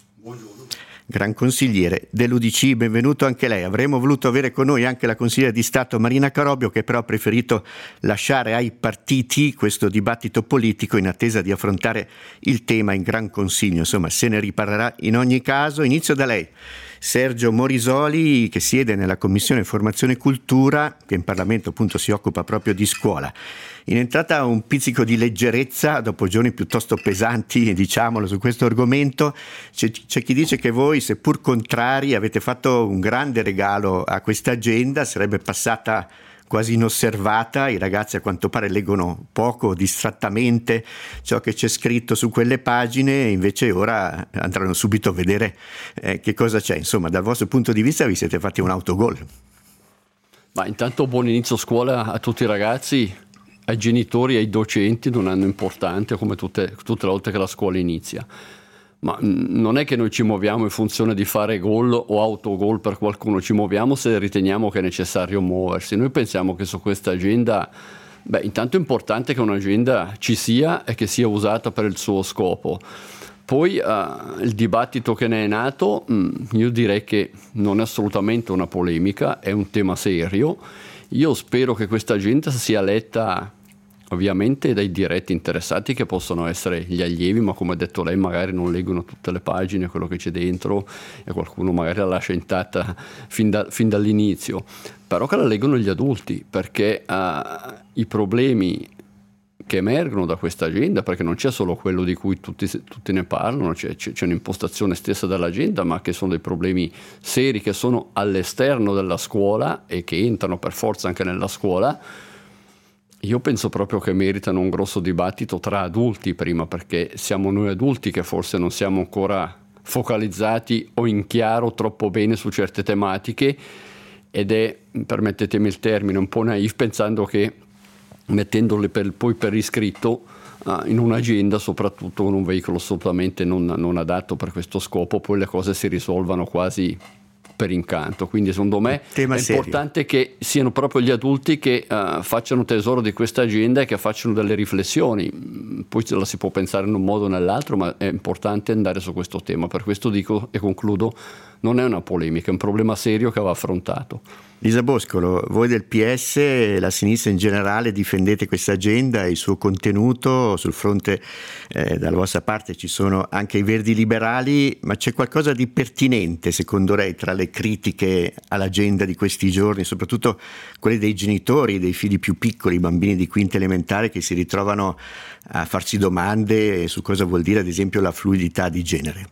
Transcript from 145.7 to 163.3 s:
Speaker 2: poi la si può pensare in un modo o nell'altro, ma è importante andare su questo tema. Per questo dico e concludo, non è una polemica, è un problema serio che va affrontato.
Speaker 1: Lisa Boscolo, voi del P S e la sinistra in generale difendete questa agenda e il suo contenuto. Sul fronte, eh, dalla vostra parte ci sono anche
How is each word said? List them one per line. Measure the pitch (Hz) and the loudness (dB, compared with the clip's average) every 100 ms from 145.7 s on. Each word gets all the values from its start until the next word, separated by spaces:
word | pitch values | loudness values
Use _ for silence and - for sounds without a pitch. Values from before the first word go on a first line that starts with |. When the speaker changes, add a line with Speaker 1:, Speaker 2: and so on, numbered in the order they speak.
| 104 | -10
Speaker 2:
poi | 98 110 110 | -4 -4 -2
la | 104 98 | -2 -2
si | - | -4
può | 98 | -4
pensare | 98 92 98 98 | -2 -2 0 0
in | |
un | 107 | 0
modo | 95 104 101 | 2 2 0
o | |
nell'altro, | 92 90 110 151 113 | 2 0 0 -2 -2
ma | 87 - | -2 -2
è | 98 | -4
importante | 101 95 92 107 104 101 | -4 -4 -4 -2 -2 -2
andare | 110 95 92 | 0 0 -2
su | 90 | -4
questo | 87 90 95 | -6 -6 -8
tema. | - 85 87 | -4 -4 -4
Per | 92 | -4
questo | 98 101 123 | -4 -2 0
dico | 101 95 107 110 | 0 0 -2 -2
e | 107 | -2
concludo, | 101 92 107 101 113 - - - - - | -2 -2 -2 0 0 -4 -16 -20 -20 -4
non | 117 123 | 0 2
è | |
una | 127 95 | 2 0
polemica, | - 90 80 80 80 | -2 -2 0 -2 -2
è | |
un | 95 | -2
problema | 101 104 110 107 | 0 0 0 0
serio | 120 107 117 | 0 2 2
che | 107 | 0
va | 101 | 0
affrontato. | 87 - 90 - - 117 - - - - - | -2 -2 -4 -4 -6 -8 -14 -16 -20 -20 -2
Speaker 1:
Lisa | 110 113 | 2 2
Boscolo, | 123 127 - 95 87 90 - | 2 0 0 0 2 2 0
voi | 98 120 | 2 2
del | 117 | 2
P | - 113 110 | 0 2 2
S | 127 - - | 0 -2 0
e | 143 131 110 101 | 2 4 2 2
la | 92 | 0
sinistra | - 101 113 - | 0 2 2 2
in | 95 | 2
generale | 104 101 98 104 117 | 2 2 2 0 0
difendete | 101 95 98 95 104 98 | -2 0 2 2 2 0
questa | 92 - | -2 0
agenda | 98 101 113 131 113 92 | 0 2 2 2 2 0
e | |
il | 85 | 0
suo | - 98 | 0 0
contenuto. | 101 95 110 101 120 123 139 131 120 95 | 0 0 2 2 2 2 2 2 2 0
Sul | 92 | -2
fronte, | - 101 101 95 98 - - - - - | -2 0 2 0 -2 -4 -16 -16 -16 -8
eh, | - - 82 | -4 -2 0
dalla | 82 87 | 0 0
vostra | 95 87 | 0 -2
parte | - 107 - 87 | -2 -4 -6 -10
ci | 90 | -8
sono | - 98 95 | -2 0 0
anche | 92 | 0